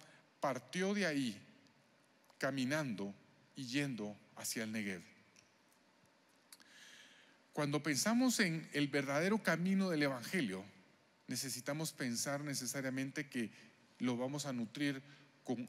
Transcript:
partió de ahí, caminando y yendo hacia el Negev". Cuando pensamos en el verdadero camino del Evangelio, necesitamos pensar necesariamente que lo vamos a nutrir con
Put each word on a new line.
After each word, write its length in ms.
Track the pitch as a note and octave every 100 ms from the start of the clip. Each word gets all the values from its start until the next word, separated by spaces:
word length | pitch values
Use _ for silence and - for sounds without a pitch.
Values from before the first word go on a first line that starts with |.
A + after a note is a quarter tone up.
| - - - -
partió 560 | D3 B2+ - F#3 F#3+
de 120 | G#3 F3+
ahí, 360 | C#3+ B2+ G2+ - - - _ _ _ _ _ _ -
caminando 720 | C#3 C3+ B2+ D3+ C#3+ G2 G2 G2+ - - - -
y 100 | B2+
yendo 500 | C3+ C#3+ A2+ G#2 G#2 - -
hacia 260 | - A#2+
el 80 | A2
Negev". 320 | A2 G2+ F#2 D#2+ - - - - _ _ _ _ _ _ _ _ _ _ - - - - - - - - - _
Cuando 300 | - D3 D3
pensamos 560 | D#3 C3 G#3 A#3 B3+ A3+
en 300 | F#3 D#3+ D#3
el 140 | D3 C#3+
verdadero 560 | C#3+ C3+ C#3+ F3+ G#3+
camino 480 | G3+ E3 F3+ F#3+ F#3+
del 140 | D#3
Evangelio, 600 | C#3+ B2+ - F#3+ A#2+ F#2+ G2+ - - _ _ _ -
necesitamos 680 | B2+ C#3 B2 A#2+ D3 D#3+
pensar 500 | - C3 A#2 D3 C#3
necesariamente 840 | D3 B2+ B2 C#3 C3 C3 C3+ C#3+ C#3+
que 220 | B2+ G#2+ - - - - -
lo 180 | B2 A#2+
vamos 300 | C3 D3 C#3+
a 60 |
nutrir 500 | B2 A2 - C#3+ C3+ - - - _
con 260 | - A#2+